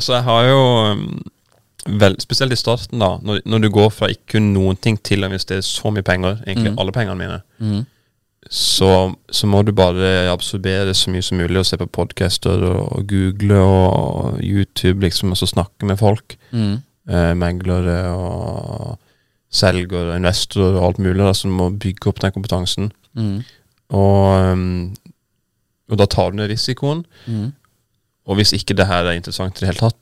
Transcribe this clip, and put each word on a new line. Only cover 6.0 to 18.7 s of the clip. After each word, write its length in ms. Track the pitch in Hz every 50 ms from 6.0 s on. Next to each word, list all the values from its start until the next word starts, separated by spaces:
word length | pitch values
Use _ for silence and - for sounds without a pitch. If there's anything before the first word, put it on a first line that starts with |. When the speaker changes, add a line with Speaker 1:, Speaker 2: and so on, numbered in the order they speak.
| 95
Speaker 1:
penger, 380 | - 92 90 92 92 101 110 -
egentlig 300 | 101 95 120 113 104 104
Speaker 2:
Mm. 20 | -
Speaker 1:
alle 140 | 95 95 101
pengene 240 | 127 113 95 92
mine, 220 | 92 90 92 90 92 - _ _ -
Speaker 2:
Mm. 280 | 113 107 101 101 123 - _ _ _ _ _ _ _ _ _ _ - - -
Speaker 1:
så, 380 | - - - - - 95 95 92 92 95 92 95 - _ -
så 180 | - - - 104
må 140 | 98 101 104
du 80 | 110 101
bare 380 | 95 92 90 90 92 95 95 95 92 90 90
absorbere 640 | 90 90 - - - 98 95 95 95 95 101 95 92
så 160 | - - -
mye 140 | 92 90 90
som 160 | - 92 90
mulig 160 | 87 85 90 92
og 80 | 92
se 120 | - - 82
på 80 | 87 -
podcaster 720 | - - 87 - - - 90 92 - - - - 92 95
og, 220 | 92 90 92 95 - - -
og 140 | - 98 98
google 540 | 101 95 95 95 95 101 104 101 101 98 92
og 800 | 98 95 95 92 92 - - - - - - - - - - -
YouTube, 560 | 90 98 98 95 - - - - 90 92 98
liksom, 320 | 95 87 - - - 95 90
og 80 | -
så 80 | - -
snakke 400 | - 92 90 - _ - - 101
med 80 | 98 98
folk. 380 | 110 101 104 107 - - - - _ _ 123
Speaker 2:
Mm. 300 | 117 107 101 101 120 143 _ _ _ _ 160
Speaker 1:
Eh, 240 | - 87 85 85 85
meglere 600 | 87 87 87 87 90 90 92 90 90 90 90 85 87 92 90 87
og 840 | 92 90 - 82 90 - - - - - -